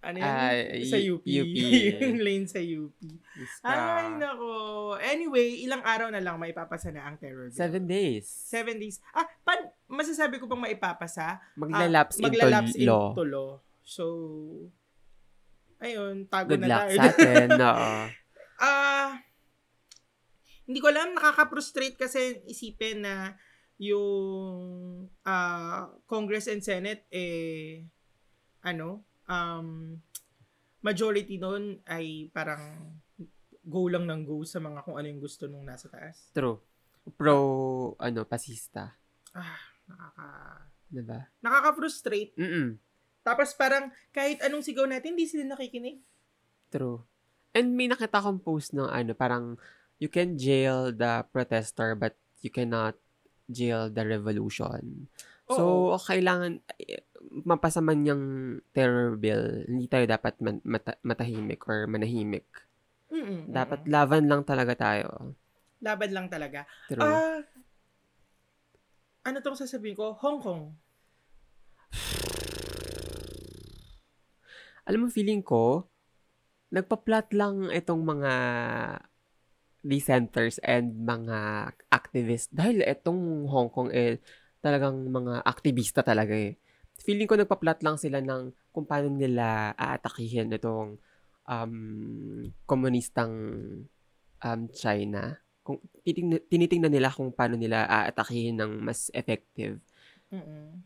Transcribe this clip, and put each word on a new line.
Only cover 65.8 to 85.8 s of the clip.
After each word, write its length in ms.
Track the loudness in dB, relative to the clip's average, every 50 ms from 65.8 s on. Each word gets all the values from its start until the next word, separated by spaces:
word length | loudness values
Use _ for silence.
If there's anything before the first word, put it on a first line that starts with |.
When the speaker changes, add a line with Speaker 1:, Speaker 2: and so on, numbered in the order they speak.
| -4 -4 -4 -2 -2 -4
Speaker 1:
lang 160 | -4 -6 -6 -6
talaga. 360 | -8 -8 -8 -8 -8 -12 -12 -14 -18 -20 -10
Speaker 2:
True. 160 | -8 -2 2
Speaker 1:
Ah, 380 | 2 4 4 4 2 0 -2 -6 -10 _ _ -20 -20 _ _ _ _ _ _ _ _ _ _ _ _ _ _ _ _ _ _ _ _ _ _ _ _ _ _ _ _ _ _ _ _
ano 140 | -6 -6 -4
tong 160 | -4 -6 -6
sasabihin 400 | -4 -8 -8 -8 -8 -8 -8 -6
ko? 200 | -6 -6 -6 -6
Hong 240 | -2 -2 -2 0 0
Kong. 240 | -4 -6 -6 -6 -8 -12 -16 -20 _ _ _ _ _ _ _ _ _ _ -20 -20 _ _ _ -20 -20 -20 -20 _ _ _ -12 -10 -8 -6 -6 -6 -6 -6 -6 -6 -8 -8 -8 -8 -10 -10 -10 -10 -10 -10 -10 -10 -10 -10 -12 -12 -12 -14 -14 -16 -16 -18 -18 -18 -20 -20 -20 -20 -20 -20 -20 -20 _ _ _ _ _ _ _ _ _ _ -20 -20 -20 -20 _ -18 _
Speaker 2:
Alam 160 | 0 2 2
mo, 80 | 2 2
feeling 320 | 0 0 2 2 2 0
ko, 460 | 0 2 2 4 6 4 4 2 0 _ _ _ _ _ _ _ _ _ _ _ _ _ _ _ _ _
nagpa-plot 600 | -2 -2 0 0 -2 -2 _ 2 2 2 2 _
lang 400 | 2 2 2 2 0 -2 -2 0
itong 320 | -2 -2 0 0 0 0 2
mga 300 | 0 0 0 2 2 2 2 2 0 0 -2 -2 -2 -4 -4 -4 -6 -6 -10 -14 _ _ _ _ _ _ _ _ _ _ _ _ _ _ _
dissenters 760 | _ -2 -2 0 2 4 4 4 4 2 0 0 0 0 0 -4
and 340 | 0 2 2 2 2 0 -4 -4
mga 400 | -2 -2 -2 -2 -2 -4 -4 -2 -2 -2 -2 -4 -6 -8 -10 _ 2 _
activists. 600 | 2 2 2 -2 -2 -2 0 0 0 -2 -2 -6
Dahil 320 | -2 0 2 2 4 4 4
itong 640 | 2 0 0 _ -2 0 0 0 -2 -2 -2 -2 0
Hong 220 | 2 2 2 2
Kong, 200 | 0 -2 -2 0
eh, 280 | 2 2 2 2 2 -2 _ -18 -20 -20 _ _ _ _
talagang 460 | 0 2 2 4 2 2 0 -2 -4
mga 360 | -2 -2 -2 -2 -2 -4 0
aktivista 600 | 0 0 -2 2 _ 2 2 2